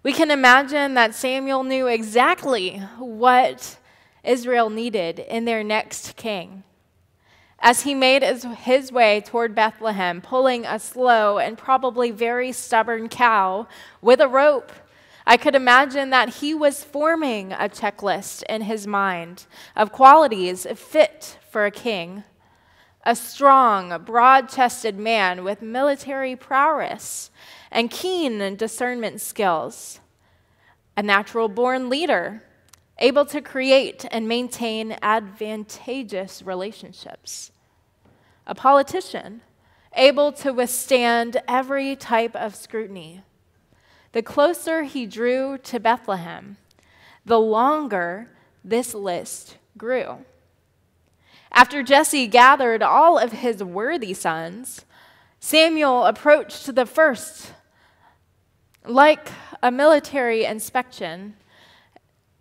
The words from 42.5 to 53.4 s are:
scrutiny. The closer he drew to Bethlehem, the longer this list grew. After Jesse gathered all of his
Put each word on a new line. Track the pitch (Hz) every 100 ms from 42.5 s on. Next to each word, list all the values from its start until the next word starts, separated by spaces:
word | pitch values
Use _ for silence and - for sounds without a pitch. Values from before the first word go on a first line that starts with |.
scrutiny. | 202 - 220 214 190 160 180 _ _ _ _ _ _ _ _ _
The | 233
closer | 226 - 294 339 - 320
he | 277 277 220
drew | 196 240 254 269 269
to | - 240
Bethlehem, | 220 240 226 190 170 165 202 202 _ _ _ _ _ _ 208
the | 226
longer | 220 214 262 311 285 202 170 190 240 _ _ _
this | 185 226 247
list | 214 196 175 - - - - _ 208
grew. | 220 254 - 262 262 _ _ _ _ _ _ _ _ _ _ _ _
After | - 254 285
Jesse | 247 277 311 294 240
gathered | 240 247 277 247 226
all | 214 240 330 302
of | 240
his | 220